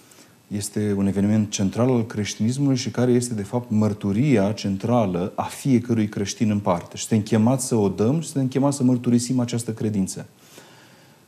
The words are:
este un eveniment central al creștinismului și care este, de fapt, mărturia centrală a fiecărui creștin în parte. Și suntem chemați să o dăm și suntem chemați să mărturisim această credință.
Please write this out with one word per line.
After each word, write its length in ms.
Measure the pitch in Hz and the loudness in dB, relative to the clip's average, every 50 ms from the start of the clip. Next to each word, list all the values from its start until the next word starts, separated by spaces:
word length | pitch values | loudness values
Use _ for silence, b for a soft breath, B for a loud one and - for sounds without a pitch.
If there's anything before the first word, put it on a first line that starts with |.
| B B B B B B B B B - | B B B B B B B B B -8
este 460 | - 101 98 - - 110 104 104 101 98 | -8 -6 -6 -6 -4 -2 -2 0 0 0
un 100 | 98 98 | 0 0
eveniment 420 | 92 98 98 104 110 110 104 101 | 2 2 2 2 2 2 2 0
central 400 | - - 101 95 92 110 120 131 | 0 -2 -2 0 0 2 2 2
al 160 | 131 120 110 | 2 2 0
creștinismului 720 | 107 - 107 104 95 - - 110 113 127 139 143 139 135 | -2 -4 -6 -4 -4 -4 -2 0 0 0 0 2 2 2
și 160 | 123 127 117 | 0 -2 -4
care 200 | 98 - 123 123 | -2 0 2 4
este, 220 | 123 123 120 123 113 | 4 2 2 0 -4
de 100 | 104 101 | -6 -6
fapt, 260 | 98 - 123 117 - | -4 -4 -4 -4 -2
mărturia 840 | 110 107 107 107 101 - - 101 98 107 135 151 131 107 98 101 | 0 2 2 2 0 0 -2 0 0 2 2 4 4 4 4 2
centrală 800 | 107 104 - 104 98 95 - 113 120 123 110 98 90 87 90 107 - | 0 -2 -4 -4 -4 -2 -2 0 2 2 2 2 0 -2 -2 -4 -4
a 80 | - 92 | -6 -8
fiecărui 640 | - - - - 139 131 117 117 - 117 110 107 104 | -8 -8 -6 0 2 2 2 2 2 0 0 0 -2
creștin 440 | - - 101 95 - - 120 107 | -2 -4 -6 -6 -4 -2 0 0
în 80 | 104 101 | 0 0
parte. 380 | 98 104 90 87 - - - - | 0 0 0 -2 -2 -8 -12 -12
Și 80 | - | -4
suntem 200 | - 113 110 101 | 0 0 0 0
chemați 420 | - - 110 107 117 135 131 - - | 2 2 2 4 4 2 0 0 0
să 80 | 127 | 0
o 140 | 113 101 98 | 2 2 2
dăm 300 | 92 90 104 113 139 165 | 2 2 0 2 2 0
și 100 | 160 - | -2 -4
suntem 180 | - 139 135 127 | -2 -2 -2 0
chemați 300 | - 139 131 143 139 139 | 0 0 0 0 2 2
să 60 | 131 | 2
mărturisim 560 | 127 127 120 120 123 120 120 120 - 135 127 | 2 2 2 2 2 2 2 2 0 0 0
această 340 | 120 117 - 117 113 - 110 | 0 -2 -2 -4 -4 -6 -6
credință. 520 | - - 110 107 101 95 92 - - - - _ B B B B B B B B B B B B B B B B B B | -4 -2 -2 0 0 -2 -2 -4 -8 -14 -16 _ B B B B B B B B B B B B B B B B B B